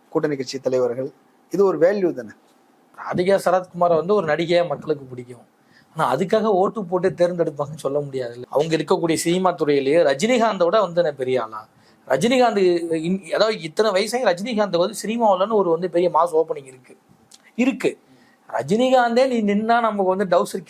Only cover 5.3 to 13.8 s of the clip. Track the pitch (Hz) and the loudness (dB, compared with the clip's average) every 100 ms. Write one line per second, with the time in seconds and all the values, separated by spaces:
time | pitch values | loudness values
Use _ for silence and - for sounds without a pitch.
5.3 | 120 - _ _ _ _ 151 135 135 175 | -18 -20 _ _ _ _ -4 -2 0 0
6.3 | 220 214 185 196 220 180 180 185 - 175 | 0 2 2 0 -2 -4 -2 -2 0 0
7.3 | 175 160 143 143 156 139 143 143 131 120 | 0 -4 -4 -8 -6 -4 -4 -4 -6 -8
8.3 | 120 123 135 160 156 151 185 165 151 170 | -10 -4 -2 0 0 0 0 0 0 0
9.3 | 180 185 175 151 143 131 165 151 139 214 | 0 0 0 0 2 4 4 4 2 2
10.3 | 254 226 196 170 220 185 170 165 135 127 | 2 2 2 2 2 2 0 -2 -2 -2
11.3 | 127 113 101 110 _ _ _ - 135 220 | -2 -4 -10 -18 _ _ _ -2 0 2
12.3 | 262 240 202 180 175 170 160 165 190 165 | 2 2 4 2 2 -2 -4 -2 -4 -4
13.3 | 165 220 214 160 151 | 0 0 0 -6 -2